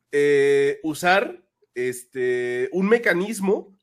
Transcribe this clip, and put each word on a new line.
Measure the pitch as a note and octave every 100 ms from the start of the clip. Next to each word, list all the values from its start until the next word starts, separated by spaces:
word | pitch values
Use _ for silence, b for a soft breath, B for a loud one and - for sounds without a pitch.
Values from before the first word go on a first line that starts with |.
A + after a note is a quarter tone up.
| _
eh, | C#3+ C#3+ C#3+ C#3 C#3 C#3 C#3
usar, | D#3+ D3 F3+ F#3+ A#3 F4+ _ _ _ -
este, | B2 B2 - C3+ B2+ B2 B2 B2 B2+
un | F3 G3
mecanismo | A#3 A#3 F3 G3+ G#3+ F#3+ G3+ - _